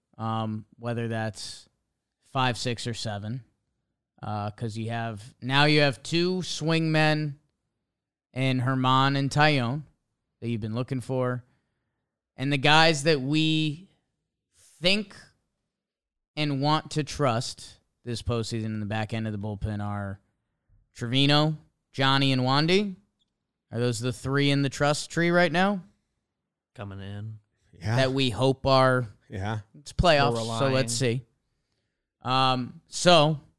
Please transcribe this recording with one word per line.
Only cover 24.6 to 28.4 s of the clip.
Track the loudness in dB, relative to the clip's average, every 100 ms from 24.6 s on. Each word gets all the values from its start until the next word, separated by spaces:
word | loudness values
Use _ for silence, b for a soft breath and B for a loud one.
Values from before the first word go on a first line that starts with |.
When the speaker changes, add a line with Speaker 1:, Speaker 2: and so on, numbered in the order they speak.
Speaker 1:
the | 0
trust | 0 0 0 -4
tree | 0 2
right | 4 4
now? | 2 0 0 -8 _ _ _ _ _ _ _ _
Speaker 2:
Coming | -14 -12 -12
in. | -12 -12 -12 -14 _ _ _ -12
Speaker 3:
Yeah. | -4 0
Speaker 1:
That | 0
we | 0 0
hope | 2